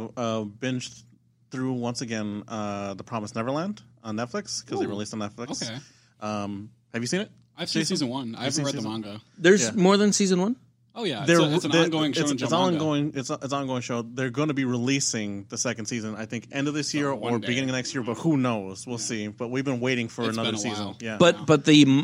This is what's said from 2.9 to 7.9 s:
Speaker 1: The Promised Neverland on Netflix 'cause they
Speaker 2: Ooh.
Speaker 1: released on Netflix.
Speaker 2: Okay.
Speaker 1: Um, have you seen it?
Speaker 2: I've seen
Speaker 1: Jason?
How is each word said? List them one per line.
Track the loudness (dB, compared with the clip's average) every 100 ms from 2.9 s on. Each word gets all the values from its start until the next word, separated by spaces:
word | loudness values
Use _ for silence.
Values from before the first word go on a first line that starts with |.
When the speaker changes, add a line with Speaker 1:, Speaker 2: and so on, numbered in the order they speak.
Speaker 1:
The | -8
Promised | -8 -8 -6 -6
Neverland | -4 -2 -4 -8 -14 _ -8
on | -6
Netflix | -4 -6 -8 -10 -6
'cause | -4
they | -4
Speaker 2:
Ooh. |
Speaker 1:
released | -4 -6
on | -6
Netflix. | -8 -8 -10 -8
Speaker 2:
Okay. | -8 -10 -14 _ _ -10
Speaker 1:
Um, | -6 -4 -4 -8 -10 _ _
have | -6
you | -2
seen | -2
it? | -4 -12 _ -12
Speaker 2:
I've | -4
seen | -2
Speaker 1:
Jason? | 0